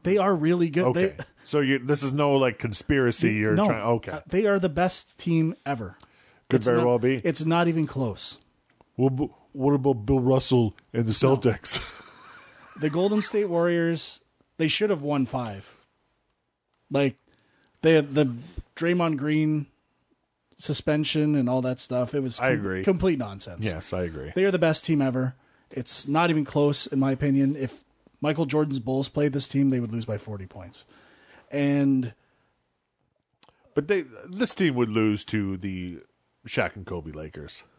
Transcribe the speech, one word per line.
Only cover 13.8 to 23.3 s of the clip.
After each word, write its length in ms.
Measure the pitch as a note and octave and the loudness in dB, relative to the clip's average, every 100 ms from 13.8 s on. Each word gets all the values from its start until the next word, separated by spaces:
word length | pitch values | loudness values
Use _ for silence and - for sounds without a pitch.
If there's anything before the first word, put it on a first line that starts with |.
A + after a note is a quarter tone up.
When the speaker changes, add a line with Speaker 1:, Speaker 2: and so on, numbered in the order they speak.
| E3+ E3 - - _ _ _ - | 0 0 -4 -8 _ _ _ -4
Speaker 1:
they 100 | D#3+ | -2
should 220 | - G#3 | 0 0
have 120 | F3 | -2
won 240 | C#3+ C#3+ B2+ | -2 -2 -2
five. 520 | C3+ A#2 G2 - - _ _ _ _ _ _ _ _ _ _ _ | -4 -8 -10 -16 -20 _ _ _ _ _ _ _ _ _ _ _
Like, 240 | C#3+ C#3 - _ _ _ _ _ _ | 0 0 -2 _ _ _ _ _ _
they 100 | D#3+ | 4
had 220 | D#3+ C#3+ C#3 | 4 4 2
the 200 | C#3 A#2+ D#3+ - - - | 0 -2 -12 -16 -14 -4
Draymond 400 | E3 F3+ E3 D3 | 0 2 0 0
Green 520 | D3 D#3 D#3 D3+ C#3+ _ _ _ _ _ _ _ _ - | 0 2 2 0 -4 _ _ _ _ _ _ _ _ -10
suspension 800 | - C#3+ - D3+ D3+ D#3 D3+ D3 | -6 -4 -2 0 0 0 2 2
and 140 | B2 | 2
all 120 | C3 | 0
that 180 | B2+ B2+ | -2 -4
stuff. 340 | - B2 B2 | -4 -2 -2
It 60 | D3 | -2
was 160 | C3 - | -4 0
Speaker 2:
I 80 | B2+ | 0
Speaker 1:
com-, 100 | A2+ | 0
Speaker 2:
agree. 240 | G2 F#2 | 0 -2
Speaker 1:
complete 340 | F#2+ F#3 F#3+ D3+ | 0 2 2 0
nonsense. 480 | G#2+ | -4